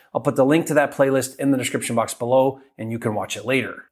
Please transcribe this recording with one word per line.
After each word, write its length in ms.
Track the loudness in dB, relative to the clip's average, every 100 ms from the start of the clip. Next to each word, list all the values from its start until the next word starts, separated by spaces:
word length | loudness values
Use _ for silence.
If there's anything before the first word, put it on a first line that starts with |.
| _
I'll 80 | -4
put 160 | -2 2
the 100 | 4
link 200 | 4 2
to 80 |
that 180 | 2 2
playlist 480 | 2 2 2 -2 -4
in 100 | 0
the 80 | 0
description 380 | 0 -4 -4 -2
box 180 | -2
below, 460 | -4 0 4 2 0 _ -12
and 140 | -8
you 80 | -6
can 160 | -4 -4
watch 200 | -6 -8
it 80 |
later. 420 | -2 -2 -2 -10 -12